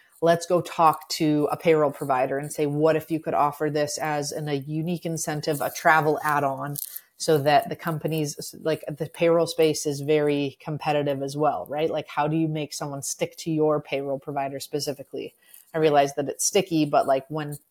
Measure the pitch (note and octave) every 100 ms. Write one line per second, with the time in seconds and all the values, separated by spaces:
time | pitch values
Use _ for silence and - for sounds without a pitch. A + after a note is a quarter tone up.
0 | _ _ E3 E3+ - F3 E3 - D#3+ D3+
1 | - - D#3 D3+ D3 D3 E3+ D#3 C#3+ -
2 | C#3 B2+ C3+ C#3 D3 - D3 D3 D#3+ D#3
3 | - D#3+ D#3+ - C#3+ - D#3 D3+ D3 -
4 | D#3 D3 C#3+ - D3 C#3 C#3+ D#3 E3 E3+
5 | E3+ D#3+ - D3+ D#3+ C#3+ - - E3+ D#3
6 | D3+ D3 D3+ C#3+ C#3 C3+ C#3+ C#3+ - -
7 | - _ - D#3 C#3+ C#3+ - D3+ E3+ D3+
8 | D#3+ D#3+ D3 - - - D#3+ D#3 - D3
9 | D3+ - E3+ E3+ D#3 - D#3+ D3 D3+ C#3
10 | C#3+ D3+ D3 C#3+ C#3 - - D3+ D#3 D3
11 | C#3+ C3+ C#3 C#3+ D3 F#2 F2+ D3 D#3+ D3+
12 | - D3+ D3+ D#3+ D#3+ D#3 C#3+ - D3 C#3
13 | - - E3+ - E3 D#3 D3+ D3 - C#3
14 | C#3 C3+ - C#3 C#3 C#3 - D3+ C#3+ C3+
15 | - C3+ - - _ - _ D#3+ D#3 D3
16 | C#3+ C#3+ C#3 - - G3+ - D#3+ D3 D3
17 | C#3 C3+ - D#3 D3 C#3+ _